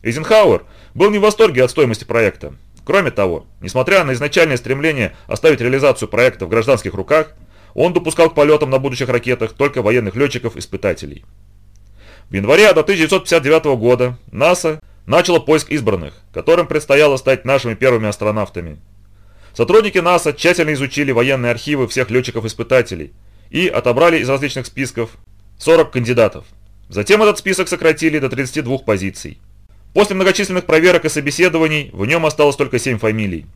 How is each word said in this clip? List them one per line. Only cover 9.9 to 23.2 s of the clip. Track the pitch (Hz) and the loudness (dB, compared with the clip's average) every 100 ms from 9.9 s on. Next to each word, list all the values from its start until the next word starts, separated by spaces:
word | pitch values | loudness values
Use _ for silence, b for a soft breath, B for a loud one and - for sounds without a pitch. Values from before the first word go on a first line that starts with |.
| 123 107 98 | 0 0 -2
лётчиков-испытателей. | 139 123 117 - - 98 98 82 73 71 - - - - - - - b b b b | -2 -2 -8 -10 -12 -6 -4 -6 -10 -18 -20 -20 -20 -20 -20 -20 -20 b b b b
В | 98 | -6
январе | 101 160 208 | 2 4 6
тысяча | 160 156 196 | 4 2 0
девятьсот | 156 190 | 0 0
пятьдесят | - 165 | 0 0
девятого | 135 160 156 131 | 2 0 2 0
года | 113 123 123 123 - | 2 2 0 -4 -14
наса | 95 147 180 165 156 - - - | -2 0 2 -2 -6 -14 -20 0
начало | 143 175 170 | 0 2 0
поиск | 156 156 - | 2 0 0
избранных, | 151 113 95 73 - - | -4 -2 -4 -8 -18 -14
которым | - 113 135 127 | -8 -2 0 0
предстояло | 151 - 139 151 135 | -4 0 4 4 2
стать | - 131 120 | 0 -2 0
нашими | 135 117 | -2 -2
первыми | 107 131 120 110 | 0 2 2 -2
астронавтами. | 104 107 107 101 - 85 73 - - - b b b b | -4 -4 -4 -6 -8 -14 -16 -20 -20 -20 b b b b
Сотрудники | - 117 202 208 190 | -4 2 4 4 0
наса | 175 175 160 | 2 0 0
тщательно | 139 165 175 156 | -2 0 0 0
изучили | 147 135 139 143 | -2 -4 -4 -2
военные | 120 127 135 120 | 0 0 0 -2
архивы | 117 - 147 123 | -4 -4 -2 -2
всех | - 127 | -2 -2
лётчиков-испытателей | 120 127 113 110 - 117 127 120 87 71 - | -2 -2 -6 -8 -8 0 0 0 -6 -12 -18